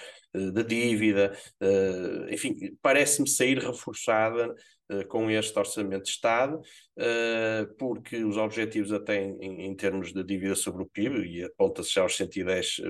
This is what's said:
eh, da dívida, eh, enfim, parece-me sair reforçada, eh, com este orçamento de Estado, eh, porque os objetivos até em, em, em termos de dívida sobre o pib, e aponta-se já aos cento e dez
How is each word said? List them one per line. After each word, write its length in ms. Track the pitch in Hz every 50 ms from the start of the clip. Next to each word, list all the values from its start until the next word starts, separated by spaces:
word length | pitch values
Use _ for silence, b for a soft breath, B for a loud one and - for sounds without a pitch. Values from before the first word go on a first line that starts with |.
| B B B B B B -
eh, 160 | 95 98 95 92
da 100 | 110 113
dívida, 760 | 113 113 117 120 120 113 104 107 107 101 101 101 98 B B B B B -
eh, 680 | 98 98 98 98 95 95 92 90 90 82 - - - -
enfim, 460 | - - - 135 - - 95 95 - -
parece-me 480 | - 139 135 139 - - - - 135 -
sair 300 | - - 127 127 135 131
reforçada, 960 | - - 123 - - - 110 - - - 113 107 110 113 117 120 117 117 117 b b b b b b -
eh, 140 | 98 98 92
com 260 | - - 117 113 110
este 300 | 110 110 107 - - 107
orçamento 460 | 98 - - 110 104 95 95 98 98
de 60 | -
Estado, 500 | - - - 117 113 117 131 139 156 160 B B B B B B -
eh, 680 | - - 117 117 117 117 117 117 113 113 110 110 110 107 107 -
porque 460 | - 135 127 117 104 - - - 117 113
os 140 | 107 101
objetivos 560 | 107 110 107 107 117 110 107 - 113 101 98 107
até 280 | 101 104 - 107 101
em, 160 | 98 98 98 -
em, 260 | 95 95 92 82 87
em 80 | 98 98
termos 380 | - 101 98 95 95 90 85 92
de 100 | 95 92
dívida 320 | 90 98 92 92 98 95
sobre 300 | - - - 85 92 95
o 20 |
pib, 400 | - - - 101 127 139 113 95
e 160 | 87 85 87 90
aponta-se 500 | 92 - - 98 95 95 - 90 - -
já 100 | 98 92
aos 140 | 90 -
cento 200 | - 95 90 -
e 80 | 95 90
dez 320 | 90 92 92 - - - - - -